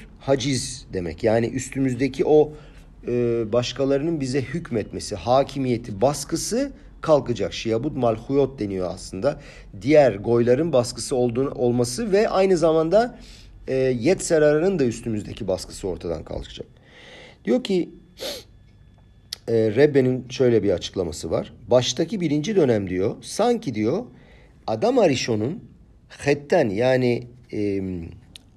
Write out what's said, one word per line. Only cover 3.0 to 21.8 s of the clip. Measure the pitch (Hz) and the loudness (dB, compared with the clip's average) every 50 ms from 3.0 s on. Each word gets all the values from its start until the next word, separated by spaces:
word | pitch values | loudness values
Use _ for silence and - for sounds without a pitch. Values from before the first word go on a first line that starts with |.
| - | -8
e, | - 120 123 120 120 117 117 113 101 | -4 -2 0 0 0 0 -2 -2 0
başkalarının | 117 120 123 - - - 135 135 139 139 147 170 175 151 | 0 0 0 -2 -4 -4 0 0 0 0 0 -2 -4 -4
bize | 135 127 127 143 | -4 -4 -4 -4
hükmetmesi, | 120 117 131 175 170 - 123 107 90 - - 87 - - 104 | -4 -4 -8 -10 -8 -4 -4 -4 -4 -6 -10 -12 -10 -10 -10
hakimiyeti, | 95 82 117 127 139 135 131 - 143 131 127 120 110 120 120 104 95 | -6 0 2 2 2 2 0 -4 -4 -2 -2 -2 -2 -4 -8 -4 0
baskısı | 117 139 147 - - - 165 160 - - 202 247 285 277 - - - - - - | 0 0 0 0 -6 -6 -6 -6 -4 -2 -2 -2 -4 -4 -8 -14 -20 -20 -16 -6
kalkacak. | - 160 156 139 117 120 120 104 101 85 | 2 2 2 4 2 0 -4 -4 -4 -6
Şiabut | - - - 113 110 113 131 156 135 | -6 -6 -4 -2 -2 -2 -2 -4 -4
malhuyot | 135 123 117 110 110 - - 135 143 139 131 135 - | 0 0 0 0 -2 -4 -2 0 0 0 0 -2 -6
deniyor | 104 101 95 95 90 85 87 | -6 -4 -4 -4 -4 -6 -6
aslında. | 95 - - - 95 - - - - - - - - - - - 101 | -8 -12 -12 -8 -2 -2 -2 -2 -4 -12 -20 -20 -20 -20 -20 -14 -6
Diğer | 90 131 151 151 143 123 98 | 0 6 6 8 8 6 4
goyların | 101 107 117 120 120 120 123 123 131 165 170 | 2 0 2 4 4 6 4 4 4 2 2
baskısı | 143 123 117 120 - 117 - - 143 | 2 2 2 0 -4 -8 -6 -2 0
olduğunu, | 123 123 123 117 127 135 139 | 0 0 0 0 -2 -4 -4
olması | - - 123 123 120 123 120 123 - - 240 208 | -2 0 0 2 2 2 0 -2 -2 -6 -2 0
ve | 180 202 220 - | 2 2 2 2
aynı | - 190 196 190 185 | 2 2 4 4 4
zamanda, | 160 165 165 160 160 160 165 180 214 240 247 - - - - - - - - - - - - | 4 4 4 4 4 2 4 4 4 2 2 -4 -12 -20 -20 -20 -20 -20 -20 -20 -14 -6 -4
e, | 131 | 0
Yetzer | 131 131 131 131 117 110 160 190 185 - - 170 156 | 0 2 0 0 2 2 2 2 2 0 2 4 4
Hara'nın | 151 151 151 156 165 196 196 160 | 6 6 4 4 2 2 2 2
da | 135 | 0
üstümüzdeki | 120 110 - - 120 110 101 - - - - - 92 | 0 0 -4 -6 -6 -6 -6 -6 -8 -10 -8 -4 -4
baskısı | 92 90 - - - - - 92 | -4 -4 -4 -10 -12 -8 -6 -6
ortadan | 85 85 - 87 82 78 - | -6 -6 -6 -6 -6 -6 -8
kalkacak. | - 80 - - - - - - - - _ _ _ - - - - - - - - - _ - | -10 -10 -10 -10 -12 -14 -16 -16 -16 -18 _ _ _ -20 -20 -20 -20 -20 -20 -20 -20 -18 _ -2
Diyor | 196 240 254 - | 0 0 0 0
ki, | - 190 180 - - - - - - - - 508 605 571 494 - - - - - - - - - - - - - - - - _ - - - - - | 0 -2 -2 -2 -4 -8 -20 -20 -20 -16 -12 -10 -10 -10 -12 -16 -20 -20 -20 -20 -20 -20 -20 -20 -20 -20 -20 -20 -20 -20 -20 _ -18 -18 -12 -4 0
e, | 117 | 0
Rebbe'nin | 113 110 110 101 123 147 151 135 139 127 127 127 127 127 - | 2 2 2 4 4 4 6 6 4 4 2 0 -2 -6 -6
şöyle | - - 131 123 117 107 | -2 2 4 4 4 4
bir | 95 101 | 4 2
açıklaması | 90 82 - - - 98 87 82 76 - - 82 | 0 0 -4 -6 -4 -4 -4 -4 -6 -8 -6 -4
var. | 95 123 214 - - - - - | -4 -4 -4 -6 -14 -10 -2 2
Baştaki | 120 127 | 4 4